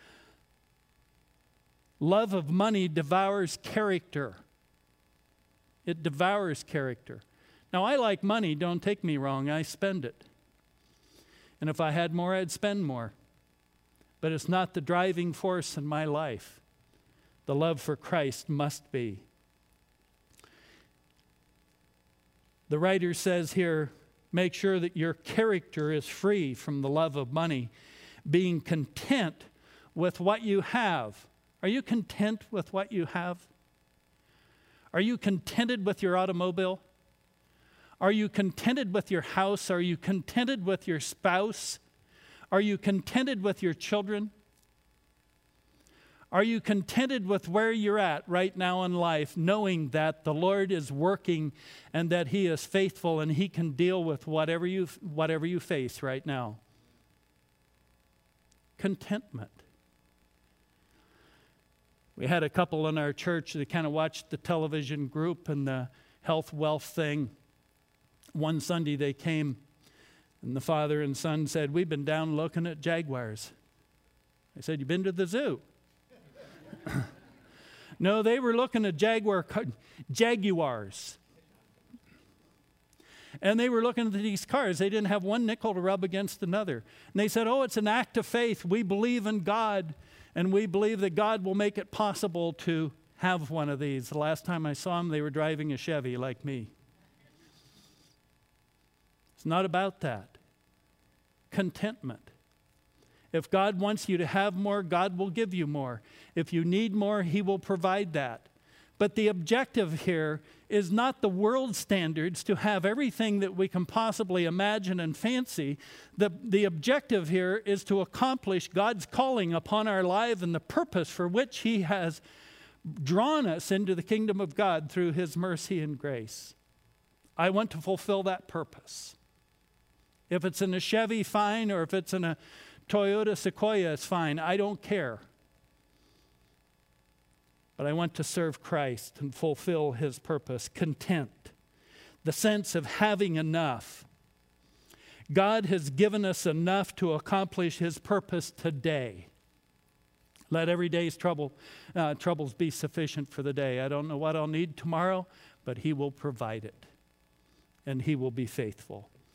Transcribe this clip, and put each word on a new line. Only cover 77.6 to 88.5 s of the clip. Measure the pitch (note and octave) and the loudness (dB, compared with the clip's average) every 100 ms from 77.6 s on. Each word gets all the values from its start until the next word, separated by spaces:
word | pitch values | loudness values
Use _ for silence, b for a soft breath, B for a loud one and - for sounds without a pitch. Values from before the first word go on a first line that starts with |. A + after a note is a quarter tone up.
| B B B B | B B B B
No, | F3+ G#3+ | 2 4
they | A3 A#3+ | 4 4
were | B3 A#3 | 4 2
looking | B3+ A#3 G#3 | 2 2 0
at | D#3 | 4
jaguar | G#3+ A3+ G#3+ G3 | 4 4 2 0
ca-, | - - C3+ A2+ B B C#3 | 0 -4 -4 -8 B B -6
jaguars. | C3 A3+ A#3+ G3 F3 D3+ A#2+ G2+ - - - _ - _ _ _ _ _ A#3+ _ - _ _ _ _ _ _ _ _ B B B C#3+ | 2 2 4 2 2 0 -2 -8 -12 -16 -18 _ -20 _ _ _ _ _ -20 _ -20 _ _ _ _ _ _ _ _ B B B -2
And | F#3+ A3 | 2 4
they | B3 | 4
were | A#3+ | 4
looking | A#3 A#3+ A3+ | 2 2 0
at | |
these | G3+ G#3+ G3 - | 0 0 -2 0
cars. | C4+ A#3+ E3+ | 0 2 2
They | G3 | 2
didn't | G#3+ G#3 | 2 0
have | G#3 | 0
one | F#3 A3 A#3 | 0 0 0
nickel | A3+ A3+ | 0 -2
to | F#3 | 0
rub | F3+ G3 | 0 0
against | F#3 F#3+ G3+ - | 0 -2 -4 -4
another. | F3+ F#3+ G3+ A#2+ - B B | -2 -2 -2 -4 -8 B B
And | F#3 | 0
they | G#3 | 2
said, | A3+ A3+ | 2 2
"Oh, | C4 | 2
it's | C4 - | 2 0
an | G#3 | 2
act | A3+ A3 - | 2 0 -2
of | - | -2
faith. | A#3 A#3+ | 0 0